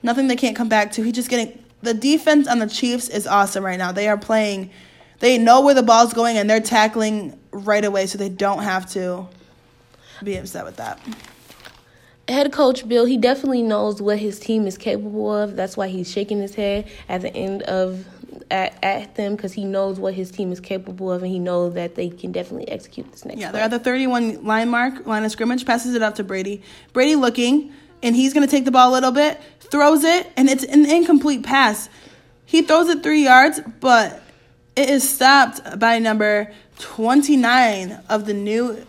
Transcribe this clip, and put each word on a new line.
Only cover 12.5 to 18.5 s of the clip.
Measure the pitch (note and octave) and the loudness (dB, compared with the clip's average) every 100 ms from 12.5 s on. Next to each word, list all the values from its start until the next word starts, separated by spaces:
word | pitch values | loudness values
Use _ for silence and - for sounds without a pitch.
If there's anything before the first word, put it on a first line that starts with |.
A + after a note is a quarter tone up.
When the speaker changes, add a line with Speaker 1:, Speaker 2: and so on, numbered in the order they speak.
Speaker 2:
coach | C#4+ C#4 B3+ A3 | 2 2 2 0
Bill, | A#3 A#3+ | 2 2
he | B3+ | 2
definitely | A#3+ C4+ C4+ B3+ | 2 0 -2 -2
knows | A3+ G#3 G#3 G#3 | 0 0 -2 -4
what | G3+ G#3 | -4 -2
his | G#3 G3 | -4 -8
team | - A3 G3+ | -4 -2 -2
is | F#3 | -4
capable | A3+ G#3 G#3 G#3+ G#3+ | -6 -6 -6 -6 -4
of. | G#3 G#3 G3 | -4 -4 -6
That's | F#3 F#3+ | -8 -6
why | F#3+ | -6
he's | F#3 F3+ | -6 -6
shaking | - G3+ G#3 | -6 -4 -6
his | G3 G3+ | -6 -6
head | G3+ G3+ G#3+ - - | -4 -4 -6 -16 -10
at | F#3 | -8
the | F3+ | -8
end | F#3 F#3+ G3 | -8 -8 -8
of, | - F#3+ F#3 F#3 F#3+ - - - | -6 -2 -2 -6 -14 -20 -20 -20
at, | - | -6